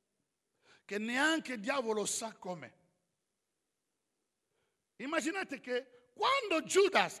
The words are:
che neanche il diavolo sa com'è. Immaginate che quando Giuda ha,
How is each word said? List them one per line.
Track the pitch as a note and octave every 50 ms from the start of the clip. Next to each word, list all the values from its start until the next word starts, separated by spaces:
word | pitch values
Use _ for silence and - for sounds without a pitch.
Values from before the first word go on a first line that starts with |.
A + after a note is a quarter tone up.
| _ _ _ _ _ _ _ _ _ _ _ _ _ _ - _ _
che | - G3+ G#3
neanche | G#3+ A#3 A#3+ C4 D4 D#4 E4 D#4 - - B3+
il | A3
diavolo | F#3+ B3+ C#4 C#4 A#3 A3+ G#3+ G#3+ G3+
sa | F3+ - - A#3 A3 -
com'è. | - - F#3 F3+ D#3 C3 - _ _ _ _ _ _ _ _ _ _ _ _ _ _ _ _ _ _ _ _ _ _ _ _ _ _ _ _ _ _ _ _ _ _ _ _ _ _ _ _ _ _ _ _ _ -
Immaginate | A#3 C#4 E4 D#4+ A3 D#4 F#4 G4 F4+ - C#4+ A3
che | - B3 B3 B3 C4+ - - - _ _
quando | _ - G#4 B4 C5+ C#5 A#4 G4+ E4 D#4+ -
Giuda | - - F#4 G4+ F4+ - A3 F#3
ha, | D#3+ - -